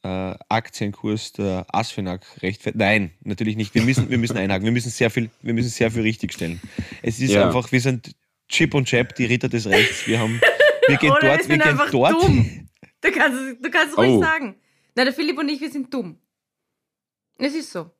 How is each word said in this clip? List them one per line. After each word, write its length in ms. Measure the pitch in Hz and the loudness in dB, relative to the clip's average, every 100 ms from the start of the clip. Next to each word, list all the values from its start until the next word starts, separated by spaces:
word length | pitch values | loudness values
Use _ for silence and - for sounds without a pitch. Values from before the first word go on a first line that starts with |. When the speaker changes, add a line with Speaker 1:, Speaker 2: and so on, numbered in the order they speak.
Speaker 1:
äh, 60 | 95 92 92 92 - | -6 -6 -6 -8 -2
Aktienkurs 840 | 110 - - 104 104 107 107 - | -2 -2 -8 -8 -6 -4 -4 -6
der 320 | - 98 92 90 | -6 -4 -4 -4
Asfinag 540 | - 117 - 95 90 - - | -4 -4 -6 -8 -8 -12 -8
rechtfer-, 300 | 92 104 - | -8 -6 -8
nein, 380 | 110 101 107 92 _ | 0 2 2 0 _
natürlich 320 | - 101 110 107 | -10 -6 -4 -4
nicht. 180 | 104 - | -2 0
Wir 80 | |
müssen, 260 | 117 131 110 | 2 2 0
wir 80 | 123 | 0
müssen 180 | 113 110 | 0 -2
einhaken. 300 | 98 98 107 | 0 0 0
Wir 60 | |
müssen 180 | 120 117 | 0 -2
sehr 200 | - 117 | 0 0
viel, 180 | 131 113 _ | 0 -4 _
wir 120 | - | -4
müssen 160 | 117 120 | -2 -2
sehr 200 | - 117 | 0 -2
viel 100 | 113 | 0
richtigstellen. 580 | 107 113 98 - 82 85 - - - - | -2 -2 -8 -8 -8 -8 -12 -12 -12 -8
Es 160 | - 113 | -8 -4
ist 100 | 131 | 2
Speaker 2:
Ja. 140 | 104 95 | 4 4
Speaker 1:
einfach, 260 | 123 120 | 0 0
wir 80 | 127 | 0
sind 360 | 123 127 - - _ _ _ | 0 -4 -8 -20 _ _ _
Chip 240 | - 156 | 0 2
und 120 | 147 127 | 0 0
Chap, 300 | 123 120 - | 0 0 -2
die 100 | 120 | 0
Ritter 220 | 123 131 | 0 0
des 180 | 120 107 | -2 2
Rechts. 400 | - - - - | 2 2 -2 -2
Wir 120 | 113 | 0
haben, 220 | 110 117 - - 605 - 523 | 0 2 2 4 4 4 2
wir 100 | 143 | 4
gehen 140 | 302 | 4
Speaker 3:
<laughs> 0 | |
Oder 80 | 285 | 4
Speaker 1:
dort, 160 | 311 311 | 4 2
Speaker 3:
wir 60 | |
sind 60 | 262 | 2
Speaker 1:
wir 60 | 302 | 2
gehen 80 | 302 294 | 2 2
Speaker 3:
einfach 120 | 285 | 0
Speaker 1:
dort. 200 | 127 135 320 | 2 4 4
Speaker 3:
dumm. 440 | 370 - 110 - - _ - _ | 4 4 2 -2 -20 _ -20 _
Du 100 | 311 | -2
kannst 280 | - 294 254 | 2 0 0
es, 220 | 269 247 | -8 -10
du 80 | 262 | -4
kannst 200 | 247 311 | 0 0
es 40 | 294 | 2
ruhig 120 | - | 4
Speaker 2:
Oh. 100 | - | 4
Speaker 3:
sagen. 340 | 339 320 254 190 _ _ _ - | 4 0 -4 -14 _ _ _ 0
Nein, 100 | 254 | 0
der 80 | |
Philipp 240 | 277 302 262 | 0 -4 -2
und 100 | 294 | -4
ich, 140 | 294 | -4
wir 80 | 285 | -8
sind 220 | 277 254 | -8 -8
dumm. 240 | 269 185 156 _ _ _ _ _ _ _ _ _ _ _ _ | -8 -8 -14 _ _ _ _ _ _ _ _ _ _ _ _
Es 160 | 269 | -4
ist 180 | 311 285 | -4 -8
so. 200 | 185 165 | -12 -12